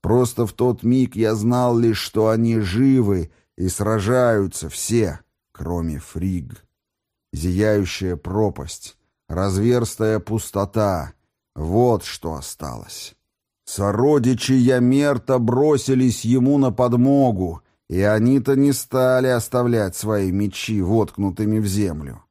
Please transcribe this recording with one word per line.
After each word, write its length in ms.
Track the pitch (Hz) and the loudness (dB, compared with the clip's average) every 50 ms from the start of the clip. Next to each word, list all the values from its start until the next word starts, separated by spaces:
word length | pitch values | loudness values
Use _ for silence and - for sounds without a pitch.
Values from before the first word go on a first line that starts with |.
| - | 0
Просто 440 | 90 107 123 127 117 - - 117 | 2 2 2 2 0 0 -2 -2
в 60 | 101 - | -4 -2
тот 300 | - 123 127 120 120 - | -2 0 0 0 0 0
миг 340 | 117 123 131 127 123 - | 0 2 2 0 0 0
я 180 | 107 110 107 110 | -2 0 0 0
знал 440 | 107 104 117 123 123 127 123 120 117 | 0 0 0 0 2 2 2 2 2
лишь, 200 | 117 117 113 101 | 2 2 0 0
что 300 | - - _ 107 110 110 | -6 -4 _ 0 2 2
они 320 | 110 113 117 117 113 113 | 2 2 0 0 0 0
живы 720 | 104 92 87 113 135 135 135 131 120 101 101 92 82 - _ _ _ _ _ | -2 0 0 2 4 4 4 4 4 2 0 0 -2 -6 _ _ _ _ _
и 120 | - 87 92 | -4 -4 -4
сражаются 1000 | - - 101 104 113 110 95 104 123 127 127 120 113 104 98 92 - - - 78 | -2 -2 -2 0 0 0 0 0 2 2 2 2 2 2 0 -2 -4 -10 -12 -12
все, 520 | - - - - 110 117 110 87 73 - _ _ _ _ _ _ _ | -10 -10 -6 -2 0 0 0 0 -4 -8 _ _ _ _ _ _ _
кроме 460 | - - 82 87 85 82 82 76 69 | -12 -8 -6 -4 -4 -4 -4 -6 -8
Фриг. 680 | - - - 80 85 98 92 90 71 62 - - _ _ _ _ _ _ _ _ _ _ _ _ _ _ - | -12 -12 -10 -6 -4 -4 -4 -4 -8 -10 -16 -20 _ _ _ _ _ _ _ _ _ _ _ _ _ _ -10
Зияющая 840 | 76 76 90 90 92 104 107 107 104 98 87 - - 95 92 90 | -6 -4 -2 0 0 2 2 2 0 0 -2 -6 -6 -6 -6 -6
пропасть, 800 | 78 _ - 92 107 110 101 - - 69 - - - - - _ _ _ _ _ _ _ _ | -6 _ -6 -2 0 0 0 -2 -6 -12 -14 -14 -16 -18 -20 _ _ _ _ _ _ _ _
разверстая 920 | 85 85 95 101 92 95 104 117 123 123 117 110 - - 110 107 110 107 | -4 -2 -2 -2 0 0 2 2 2 0 0 -4 -4 -4 -2 -2 -2 -2
пустота — 920 | - - 110 113 - - - 101 101 95 - 113 107 101 92 82 73 76 - _ _ _ _ _ _ _ _ | -4 -4 -6 -6 -6 -6 -4 -4 -4 -2 -2 0 0 0 0 -2 -6 -8 -14 _ _ _ _ _ _ _ _
вот 500 | - 76 80 90 117 123 123 117 92 - | -10 -6 0 2 2 4 4 2 0 -2
что 300 | - - - - 85 80 | -8 -14 -10 -10 -10 -10
осталось. 800 | 73 - - - _ 80 71 62 55 50 - - - - - _ _ _ _ _ _ _ _ _ _ _ | -10 -12 -14 -14 _ -12 -12 -12 -14 -16 -16 -16 -16 -16 -18 _ _ _ _ _ _ _ _ _ _ _
Сородичи 880 | - - - 101 101 101 104 123 143 151 147 117 123 131 120 - - 131 | -14 -6 -2 -2 0 0 2 2 4 4 4 4 2 0 0 0 0 2
Ямерта 840 | 131 120 127 131 123 123 123 131 139 147 147 139 120 - - 131 127 | 4 4 4 4 4 4 4 2 2 2 2 0 -2 -2 -2 0 0
бросились 840 | 117 113 120 127 147 156 151 135 - - 131 127 131 127 110 - - | 2 0 2 2 4 4 2 2 2 0 0 2 2 2 0 0 0
ему 340 | 113 123 131 123 135 143 143 | 0 2 2 4 2 4 4
на 140 | 135 127 101 | 2 0 2
подмогу, 920 | - 123 123 120 120 123 135 139 139 139 127 107 92 92 87 82 80 _ _ _ _ _ _ | 0 0 2 2 2 4 4 4 4 4 2 2 0 -4 -6 -6 -10 _ _ _ _ _ _
и 120 | 78 92 | -2 0
они-то 560 | 98 104 107 110 110 120 135 139 117 - 139 | 2 2 2 4 4 4 2 2 2 2 2
не 160 | 135 139 143 135 | 2 4 2 2
стали 540 | - - _ - 131 127 127 127 127 127 | 0 -4 _ -2 0 2 4 2 2 2
оставлять 720 | 131 127 117 110 - - 123 123 120 120 113 104 92 - | 2 0 0 -2 -2 -2 0 0 2 2 0 0 -2 -4
свои 360 | - - 107 107 104 98 95 90 | -6 -4 -2 -2 0 0 0 0
мечи 480 | 98 104 101 - - - - 110 104 | -2 -2 -2 -4 -8 -8 -4 -2 -2
воткнутыми 760 | 92 85 104 113 104 - - - 101 98 90 - 107 107 107 110 | 0 2 2 2 2 0 -2 -4 -4 -4 -2 -2 -2 -2 0 0
в 80 | 107 | 0
землю. 580 | 101 95 104 104 92 80 76 76 69 60 - _ _ | -2 0 0 -2 -2 -4 -8 -10 -12 -14 -16 _ _